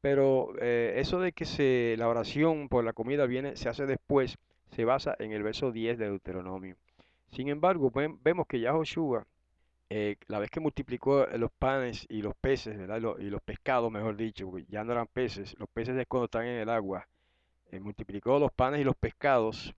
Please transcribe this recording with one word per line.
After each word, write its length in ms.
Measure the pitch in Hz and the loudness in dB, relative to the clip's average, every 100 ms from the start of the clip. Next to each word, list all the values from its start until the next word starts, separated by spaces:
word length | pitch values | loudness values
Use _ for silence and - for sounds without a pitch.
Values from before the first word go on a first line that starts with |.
Pero, 520 | 139 139 135 131 - - | 4 4 6 4 2 -2
eh, 340 | 120 120 117 127 | 0 2 2 0
eso 220 | 139 180 | 0 0
de 140 | 185 | 0
que 120 | - 160 | -2 -6
se, 500 | 147 139 127 117 113 | 2 4 4 4 2
la 100 | 117 | 2
oración 640 | 117 113 143 160 156 143 | 2 0 2 4 2 2
por 140 | 127 | 2
la 100 | 113 | 2
comida 320 | 113 117 143 131 | -2 -2 2 2
viene, 300 | 127 139 - | 0 -4 -4
se 120 | 123 | -4
hace 160 | 117 139 | -2 -2
después, 520 | 131 _ 143 127 - _ _ _ | -2 _ 2 2 -4 _ _ _
se 140 | - 117 | -2 2
basa 300 | 135 147 - | 2 0 -4
en 140 | 110 | -4
el 100 | 107 | -2
verso 280 | 104 110 135 | -4 -2 -2
diez 260 | 113 113 120 | 0 -2 -2
de 80 | 107 | -2
Deuteronomio. 720 | 98 - 90 92 92 92 90 _ _ _ _ _ | -4 -6 -8 -6 -8 -10 -16 _ _ _ _ _
Sin 180 | - 135 | -8 -4
embargo, 420 | 147 170 180 135 | 2 2 4 2
ven-, 260 | 131 151 - | 2 -2 2
vemos 240 | 151 180 151 | 2 2 0
que 120 | 127 | 0
ya 120 | 113 | 2
Joshua, 540 | 160 156 - 156 117 101 _ _ _ _ _ _ | 2 0 -2 0 -2 -4 _ _ _ _ _ _
eh, 280 | 107 104 104 - | -2 -2 -4 -6
la 120 | 107 | -4
vez 100 | 107 | -4
que 100 | - | -2
multiplicó, 680 | 156 - 139 123 - 139 131 | -4 -4 -6 -2 2 4 2
eh, 100 | 117 | 0
los 140 | 117 | -2
panes 540 | _ 131 135 123 110 - | _ 0 0 -2 -6 -8
y 120 | 110 | -6
los 140 | 104 - | -6 -2
peces, 420 | 131 131 110 104 | 0 0 -2 -10
¿verdad? 200 | 92 110 | -6 -4
Y 20 | |
lo-, 180 | 113 - | -4 -4
y 100 | 101 | -6
los 120 | 98 | -8
pescados, 500 | - 107 - 127 117 | -8 -8 0 2 2
mejor 240 | 107 110 104 | -2 -4 -4
dicho, 320 | 113 - 95 | -6 -6 -10
porque 160 | 92 69 | -10 -8
ya 140 | 104 | -8
no 100 | 113 | -2
eran 140 | 120 117 | -2 -2
peces, 480 | - 123 98 101 - | -2 -4 -4 -12 -12
los 100 | 101 | -10
peces 280 | - 117 131 | -6 -4 -4
es 80 | 120 | -2
cuando 180 | 127 117 | -2 -2
están 200 | 113 117 | -2 -4
en 140 | 120 | -4
el 100 | 110 | -2
agua. 380 | 117 98 95 - _ _ _ _ _ _ | -2 -2 -6 -10 _ _ _ _ _ _
Eh, 80 | 95 | -12
multiplicó 600 | 101 - - 101 113 139 | -12 -12 -10 -6 2 4
los 120 | 143 | 2
panes 300 | - 127 147 | 2 0 2
y 20 | |
los 120 | 135 - | 0 0
pescados 800 | - - 143 127 110 113 - | -2 0 4 4 4 -2 -12